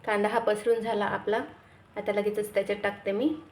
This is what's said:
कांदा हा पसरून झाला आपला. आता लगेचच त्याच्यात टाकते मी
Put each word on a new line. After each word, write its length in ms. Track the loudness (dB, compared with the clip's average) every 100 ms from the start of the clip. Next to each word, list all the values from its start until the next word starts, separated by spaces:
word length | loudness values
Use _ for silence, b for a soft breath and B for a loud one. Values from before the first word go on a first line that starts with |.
कांदा 240 | 0 0 2
हा 100 | 2
पसरून 420 | 2 2 2 2
झाला 240 | 2 0
आपला. 360 | 0 -2 0 -2 -2 B B B B -6
आता 160 | -2
लगेचच 420 | 0 0 -2 -2
त्याच्यात 240 | -2 0 0
टाकते 300 | -2 -2 -4
मी 220 | 0 0 -2 -10